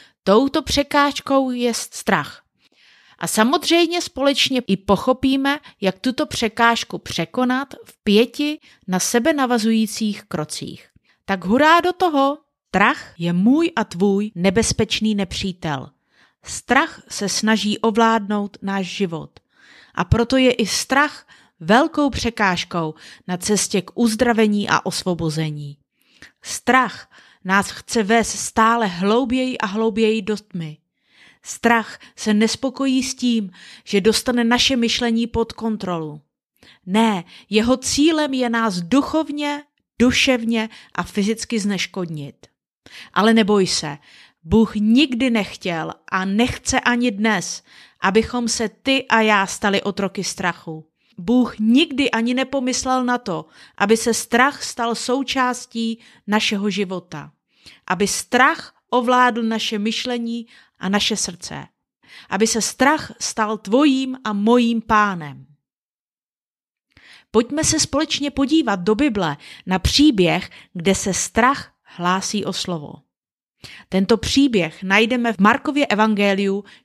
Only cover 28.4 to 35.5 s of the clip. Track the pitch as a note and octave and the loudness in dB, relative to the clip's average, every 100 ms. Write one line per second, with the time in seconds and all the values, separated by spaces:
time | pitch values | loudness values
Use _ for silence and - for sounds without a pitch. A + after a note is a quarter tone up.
28.4 | - - A3 A#3 G#3+ F3 G3 A3+ C4 B3+ | -4 2 2 4 0 -2 0 2 2 0
29.4 | B3+ B3 G#3 G3+ A3+ G#3+ A3 A3 G3 G#3 | -2 -4 -4 -2 -2 2 2 0 -2 -6
30.4 | - F3+ D#3+ D3+ _ _ _ _ _ _ | -8 -10 -10 -12 _ _ _ _ _ _
31.4 | - - A#3 A#3 G#3+ - - - - G#3 | -18 -4 0 0 -2 -10 -20 -8 -2 2
32.4 | A3 - C4+ C4 C4+ C4 C4 - B3 A3+ | 2 0 -6 -4 -2 0 -2 -4 -2 0
33.4 | G3 - - - - G3+ G3+ A3 - A#3+ | -2 -10 -20 -20 -4 0 2 2 0 0
34.4 | A#3 B3 - C4+ A#3 - A#3+ A3+ A#3 A#3 | 2 2 2 2 0 0 0 0 -2 -2
35.4 | A3+ | -4